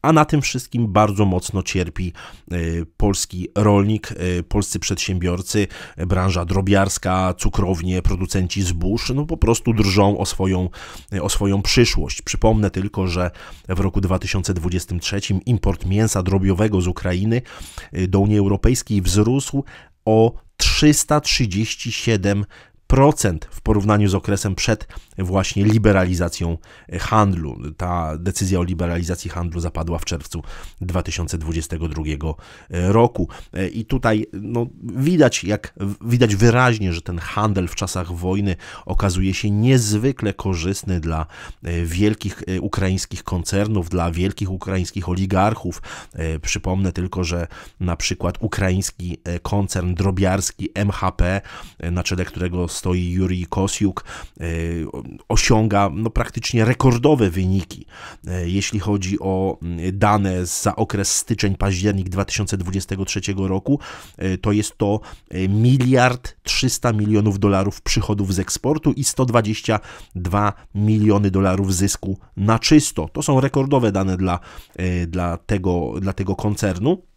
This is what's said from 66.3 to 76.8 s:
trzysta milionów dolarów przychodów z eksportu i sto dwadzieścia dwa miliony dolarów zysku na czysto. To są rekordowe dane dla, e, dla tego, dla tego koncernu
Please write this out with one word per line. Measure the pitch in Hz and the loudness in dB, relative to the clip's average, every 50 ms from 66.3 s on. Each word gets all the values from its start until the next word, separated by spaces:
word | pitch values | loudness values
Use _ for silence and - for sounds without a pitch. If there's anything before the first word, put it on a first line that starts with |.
| - _ | -16 _
trzysta | _ - - - - 127 - - - 120 | _ -4 -2 0 0 0 -2 0 0 0
milionów | 110 104 104 104 107 104 104 107 98 98 | 0 2 2 4 4 4 4 2 2 2
dolarów | 101 101 98 95 98 101 - - | 2 4 4 4 2 0 -4 -4
przychodów | - - - 110 101 - 104 101 101 95 95 | -4 -2 0 0 0 0 0 0 0 0 0
z | 95 | -2
eksportu | 90 - - - - 123 156 156 - 156 | -2 -4 -6 -4 0 0 0 2 2 0
i | - - 135 | 0 2 -2
sto | - - - 131 | -2 0 0 0
dwadzieścia | 123 117 120 110 104 110 - - - 110 104 - - - - - - - | 2 2 2 2 2 -2 -4 -2 -2 -2 -2 -2 -8 -20 -20 -20 -14 -12
dwa | 92 87 87 87 104 104 104 - - - - - | -8 -4 -2 0 2 2 0 -2 -4 -18 -10 -4
miliony | 98 104 107 110 107 104 107 104 101 101 98 | 0 2 2 4 4 4 4 4 4 4 2
dolarów | 92 95 95 92 92 95 98 95 95 | 2 2 2 2 2 2 0 0 0
zysku | 87 101 95 - - - 95 95 - - - - | 0 0 0 -2 -4 -4 -6 -6 -6 -8 -16 -6
na | - 95 107 113 113 | -2 2 2 2 2
czysto. | - - 160 151 147 - - - 78 78 | 4 6 6 6 6 4 -4 -6 -8 -6
To | - 139 | -6 -6
są | 147 - 139 131 | -2 2 2 2
rekordowe | 127 135 - 139 135 139 139 131 120 107 | 2 2 0 0 0 2 2 4 4 2
dane | 98 95 95 95 92 | 2 2 0 0 0
dla, | 90 95 92 87 90 - - - - - _ _ | 0 0 0 -2 -2 -6 -12 -20 -20 -20 _ _
e, | - 90 92 90 87 87 | -4 -4 -2 -2 -2 -4
dla | 85 87 90 87 87 85 | -2 -2 -2 -2 -2 -4
tego, | 85 _ - 107 95 90 95 87 87 80 60 53 85 | -6 _ -2 -2 0 0 0 0 0 -2 -4 -6 -4
dla | 95 98 | -4 -4
tego | 92 - 98 95 95 | -4 -4 -2 -4 -2
koncernu | - - 110 104 - - 98 92 87 | -2 -2 -4 -2 0 -2 -2 -2 -2